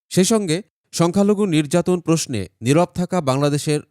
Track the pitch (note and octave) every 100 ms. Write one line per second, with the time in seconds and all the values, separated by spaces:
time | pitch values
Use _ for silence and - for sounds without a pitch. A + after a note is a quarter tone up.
0 | _ - F#3 A3+ G3 E3 - _ _ -
1 | E3+ F3 G3+ G3+ G#3 D#3 D3 F3 F3 F3+
2 | - D#3+ - A#2 F#2 _ A2+ D3+ F3 -
3 | F3+ F3+ C#3 C3 C#3+ C#3+ D#3 D3 -